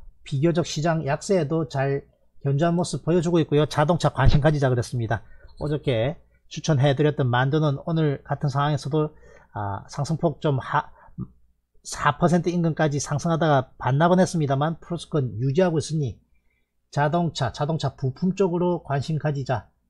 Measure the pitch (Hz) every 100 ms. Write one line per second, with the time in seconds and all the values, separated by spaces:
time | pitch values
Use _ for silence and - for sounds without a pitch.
0 | - - - 135 170 165 - 156 165 160
1 | 135 143 - 190 147 160 160 139 139 139
2 | - _ _ - 139 139 151 170 - 151
3 | - 175 170 170 151 147 151 - 151 165
4 | 151 - 135 151 147 151 135 123 - 123
5 | 113 110 - - - - 147 147 147 113
6 | 127 165 _ _ _ - - 143 143 135
7 | 151 147 127 123 135 151 151 135 - 160
8 | 156 139 - 143 147 131 143 143 139 156
9 | 151 - - - - - 101 98 - -
10 | 143 160 170 135 156 131 - 143 - -
11 | - - 185 _ _ _ _ _ - -
12 | 147 - 170 175 170 175 165 151 156 143
13 | - 143 170 160 160 139 - - 127 139
14 | 175 180 180 170 139 135 151 160 - 165
15 | - 151 127 101 131 139 185 160 - 156
16 | 131 - _ _ _ _ _ _ _ 143
17 | 147 170 165 - 120 - 147 160 135 -
18 | 135 - 185 185 190 175 175 170 - 135
19 | 143 156 151 139 127 117 - _